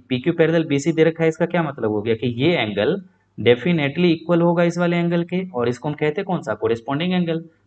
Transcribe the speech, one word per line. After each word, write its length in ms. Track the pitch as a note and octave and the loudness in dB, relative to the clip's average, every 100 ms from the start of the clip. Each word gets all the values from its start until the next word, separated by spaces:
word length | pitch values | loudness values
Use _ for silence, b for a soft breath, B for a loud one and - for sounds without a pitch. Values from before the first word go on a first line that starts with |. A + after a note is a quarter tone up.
| - | -4
पीक्यू 240 | B2+ E3 | -2 0
parallel 320 | E3+ D#3+ E3 | 2 2 2
बीसी 280 | C#3+ C#3 E3 | 0 0 0
दे 120 | D#3 | 2
रखा 180 | D#3+ D#3+ | 2 2
है, 60 | D#3+ | 0
इसका 180 | D#3+ E3+ | 0 -2
क्या 160 | F3 | -2
मतलब 280 | D#3 C3+ A2 | -4 -4 -2
हो 120 | G#2+ | -2
गया 120 | A2 | -2
कि 120 | A2+ B2+ | -2 -2
ये 300 | A#2 D3 E3 | 0 0 2
angle 460 | A2 G2 A2+ G3 b b b - | 0 0 0 0 b b b 0
definitely 640 | A2+ A#2+ F3+ E3+ C#3 D#3 | 4 4 2 0 0 2
equal 360 | F3+ D#3+ - E3+ | 2 2 0 2
होगा 220 | E3+ E3+ | 4 4
इस 160 | F3 E3 | 0 0
वाले 180 | F3 F3 | 0 0
angle 280 | E3+ F3 | 0 -2
के, 240 | E3+ F3+ F#3 | -2 -4 -6
और 200 | B2 A#2+ | -2 -2
इसको 200 | B2 D3+ | -2 -6
हम 60 | |
कहते 260 | D3 D3+ D3+ | -4 -2 -2
हैं 40 | |
कौन 180 | G3 E3+ | -4 -4
सा, 120 | A2+ | -4
Corresponding 580 | G#2 A2 A#2 - C#3 F3+ | -4 -2 -2 -4 -4 -2
angle। 320 | F3+ E3 E3 E3 b | 0 0 -4 -6 b